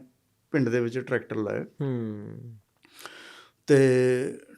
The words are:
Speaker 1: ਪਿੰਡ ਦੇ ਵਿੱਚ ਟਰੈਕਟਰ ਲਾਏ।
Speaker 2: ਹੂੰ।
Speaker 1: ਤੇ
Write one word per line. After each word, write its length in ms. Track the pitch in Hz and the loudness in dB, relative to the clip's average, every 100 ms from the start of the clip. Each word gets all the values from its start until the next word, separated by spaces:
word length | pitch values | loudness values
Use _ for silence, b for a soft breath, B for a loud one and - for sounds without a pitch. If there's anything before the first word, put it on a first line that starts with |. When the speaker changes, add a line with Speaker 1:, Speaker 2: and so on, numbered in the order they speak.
| - _ _ _ _ | -12 _ _ _ _
Speaker 1:
ਪਿੰਡ 180 | 151 117 | -2 0
ਦੇ 120 | 123 | 0
ਵਿੱਚ 180 | 117 127 | -2 -4
ਟਰੈਕਟਰ 380 | 127 123 - 110 | -4 -4 -4 -6
ਲਾਏ। 280 | 104 107 - - | -4 -6 -8 -8
Speaker 2:
ਹੂੰ। 760 | 139 123 110 104 107 110 120 107 _ _ B B B B B B B _ - | -6 -6 -8 -10 -14 -16 -18 -20 _ _ B B B B B B B _ 4
Speaker 1:
ਤੇ 120 | 139 131 127 127 127 139 - - | 6 6 6 4 2 -2 -10 -18